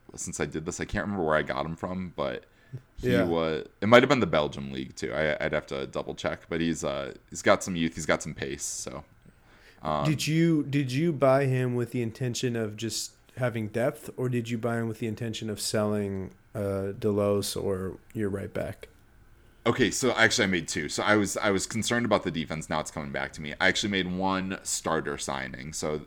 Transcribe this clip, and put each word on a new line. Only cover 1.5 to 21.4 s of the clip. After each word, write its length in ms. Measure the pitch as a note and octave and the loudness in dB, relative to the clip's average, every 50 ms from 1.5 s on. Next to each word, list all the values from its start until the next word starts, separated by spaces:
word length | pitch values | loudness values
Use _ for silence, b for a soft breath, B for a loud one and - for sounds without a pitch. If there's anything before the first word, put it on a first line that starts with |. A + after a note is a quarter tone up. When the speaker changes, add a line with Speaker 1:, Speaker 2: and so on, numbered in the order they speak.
| B1+ C2+ C#2+ | -2 -4 -4
Speaker 1:
him 120 | D#2+ E2 | -4 -4
from, 340 | - - F2+ F#2 F#2 F#2 E2+ - | -6 -6 -6 -4 -6 -8 -6 -4
but 260 | - C#2+ C2 B1 - - - B B B B B B B B _ | -4 -4 -2 -4 -6 -10 -16 B B B B B B B B _
he 140 | - A#2+ B2 B2 | -4 0 2 2
Speaker 2:
Yeah. 100 | A#2+ - | 2 2
Speaker 1:
wa-, 380 | E2+ E2 E2 E2 D#2+ D#2 - - - _ - | 2 2 2 2 0 0 -2 -6 -8 _ -4
it 60 | G2 | 6
might 140 | G#2+ A#2+ B2 C3 | 8 10 10 10
have 60 | C3 | 8
been 100 | D3 B2 | 4 2
the 60 | G#2 | 2
Belgium 440 | E2+ E2 D#2 D2+ C#2 C2+ C#2 C#2 C2+ | 2 2 2 2 0 -2 -6 -8 -6
League 240 | C2+ C2 C2 B1+ - | -6 -6 -8 -8 -8
too. 180 | - - A#1 A#1+ | -8 -6 -4 0
I, 240 | D2+ D#2 D2+ D2 - - | 0 2 2 0 0 0
I'd 100 | D2+ D2+ | -2 -2
have 140 | D2+ - | -2 -2
to 200 | - C#2 C2+ C2+ | -4 -6 -6 -6
double 280 | C2 - D2+ C#2 C#2 C#2+ | -6 -6 -6 -6 -6 -6
check, 260 | - - D#2 D#2 - - - | -6 -4 -4 -4 -6 -6 -4
but 100 | F2 E2 | -2 0
he's, 240 | E2 E2 D#2+ - D#2+ | 2 0 0 0 -2
uh, 300 | D2 C#2 C#2 C#2 B1 - - - - | -4 -4 -4 -6 -8 -10 -14 -18 -16
he's 120 | - - | -10 2
got 220 | - A2 G2 F2 - | 4 4 4 4 4
some 120 | G2+ F#2 | -2 0
youth. 200 | E2 E2 D#2+ - | 0 0 0 0
He's 100 | - D#2 | -2 -2
got 160 | F2 E2+ D#2 - | 0 0 0 -2
some 100 | D#2+ C#2+ | -6 -8
pace. 300 | - D2 C2+ C#2+ - - | -8 -6 -6 -6 -8 -8
So, 400 | - - - - - B1+ D2 - - - _ - - - _ B B B B B B B B B | -8 -8 -8 -10 -10 -10 -12 -14 -16 -20 _ -20 -20 -20 _ B B B B B B B B B
um, 220 | D#2 D2+ D2+ C#3+ | -2 0 0 2
Speaker 2:
Did 220 | D3+ D3+ - - | 2 0 0 0
you, 360 | C#3+ D#3 E3 E3 E3+ D#3+ D3+ C#3+ | 2 2 4 4 6 4 2 2
did 280 | C#3+ C3 D3 C#3+ B2 | 0 0 0 0 0
you 220 | B2+ C#3 E3 F3 D3+ | 0 0 0 0 2
buy 320 | C3 C#3 C3 C3 C#3 C#3 | 4 4 6 6 6 4
him 300 | C3 B2+ B2+ B2+ B2 A#2+ | 2 2 2 0 0 0
with 160 | A#2+ A#2+ A#2 | -2 -2 -2
the 100 | - B2 | -2 -4
intention 540 | A#2 A2 G#2+ - C3 B2 A2 - - B2 A#2 | -4 -4 -4 -4 -4 -4 -2 -2 -2 -2 0
of 200 | A2+ A2 G#2 G#2+ | -2 -2 -4 -4
just 340 | G#2+ A2+ A2 - - - - - _ _ - - | -6 -6 -4 -4 -4 -6 -8 -12 _ _ -14 -6
having 300 | A#2+ B2 A#2+ A2 A#2 A2 G2+ | -2 -2 -2 0 -2 -4 -2
depth, 400 | - A#2 A#2+ D3 D3+ - - - - | 0 0 0 0 0 -4 -10 -10 -6
or 100 | - B2 | -4 -2
did 220 | B2 B2 A#2+ A#2 A2+ | 0 0 -2 -2 -2
you 80 | A#2+ | -2
buy 200 | A2+ A#2 A#2 A#2 | -2 -2 0 0
him 100 | A#2 A2+ A2+ | 0 -2 -2
with 100 | G#2+ - | -4 -4
the 80 | B2 | -4
intention 420 | A2 G#2+ - A#2+ A2+ G#2 - A#2 A2 | -4 -4 -4 -4 -4 -4 -4 -4 -6
of 100 | G#2 G2+ | -4 -4
selling, 680 | - - - A2 G#2 G#2 G#2+ G#2 G2+ G2 G2 F#2+ F#2 - - - - - - | -2 0 2 2 2 2 2 2 0 0 -2 -4 -6 -8 -10 -16 -16 -10 -6
uh, 380 | G#2+ G2+ G2 G2 G2 G2 G2+ G2 - | -4 -2 -2 0 -2 -2 -4 -4 0
Delos 560 | - G#2+ G2+ G#2 G2+ G2+ G2+ G2+ G2 - - | 0 2 4 4 4 4 4 2 2 -2 -2
or 420 | - - G2 F#2+ F#2 F#2+ F#2 - - - - - | -2 -2 -2 -2 -2 -4 -6 -8 -10 -14 -10 -4
your 160 | A2 G#2+ G2 | -2 -2 -2
right 240 | G2 G2 G2 - - | -2 -4 -6 -6 -4
back? 360 | G2 - - - - - - - - - - - - - - - - - - - - - | -4 -4 -6 -8 -10 -16 -20 -20 -20 -20 -20 -20 -20 -20 -20 -20 -20 -20 -20 -12 -2 0
Speaker 1:
Okay, 260 | A#2 A#2 B2+ A#2 E3 | 2 4 4 4 2
so 200 | - - C3+ B2 | 2 2 2 2
actually 320 | A2+ G#2 A2+ A2+ - - G#2+ | 4 6 6 6 6 4 4
I 40 | |
made 200 | F#2+ F#2 E2+ D#2 | 4 2 2 0
two. 220 | - - F2 D2 C#2+ | -2 -4 -4 -4 -2
So 120 | - - G2+ | -2 0 4
I 120 | G2+ G#2+ | 6 6
was, 220 | G#2+ G2+ F#2+ - | 6 4 2 0
I 120 | - | 0